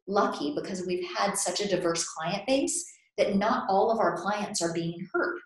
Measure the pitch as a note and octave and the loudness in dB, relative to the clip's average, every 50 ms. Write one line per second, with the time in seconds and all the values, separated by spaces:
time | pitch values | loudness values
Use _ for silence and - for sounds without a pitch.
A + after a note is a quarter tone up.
0 | - F#3+ G3+ G#3 B3+ - - - - D3 D3 F3 - - F#3+ F#3 F3+ F#3 F3+ F3+ | -6 0 2 2 2 2 0 -2 -4 -2 -2 -4 -4 -4 -6 -4 -2 -2 -2 -2
1 | F3+ - - G#3+ G3+ G3+ F#3+ - - F#3 F3 G3 G#3 G3 F#3 - - E3+ E3 E3 | -2 -4 -2 0 0 0 0 0 -2 -2 -2 -2 0 0 0 2 2 0 0 0
2 | - - - D#3+ D#3+ E3+ G3+ G3 - B3+ C4+ C#4+ - - - - - - - _ | -4 -6 -6 -6 -4 -4 -4 -2 0 2 2 2 2 0 -2 -4 -6 -8 -16 _
3 | _ _ - - - G3+ G3 G3 G3+ A3+ A#3+ A3+ - - F#3+ G3 A3 A#3 A3 G#3+ | _ _ 0 0 2 2 4 2 4 2 2 2 2 2 4 4 6 4 4 4
4 | F#3+ E3+ E3 - F3+ G3 G#3 G#3 G#3 G3 G#3 - E3+ E3+ E3 E3+ E3 E3 E3+ F3 | 2 2 2 0 -2 -2 -2 -2 -4 -4 -4 -2 -2 -2 -2 -2 -2 -4 -4 -6
5 | F#3 - - F4 - F3 - - - | -8 -4 -2 -2 -2 -2 -4 -6 -10